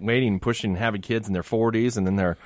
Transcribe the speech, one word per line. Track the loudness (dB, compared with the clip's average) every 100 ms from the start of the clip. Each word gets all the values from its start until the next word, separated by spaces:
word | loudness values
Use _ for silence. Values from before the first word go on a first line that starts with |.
ha-, |
waiting, | -2 0 2 0
pushing, | -2 -2 -2
having | 0 -2 -2
kids | -2 -2 -2
in |
their | -4
forties, | -2 2 2 2 0 0
and |
then | 0 2
they're, | 0 -2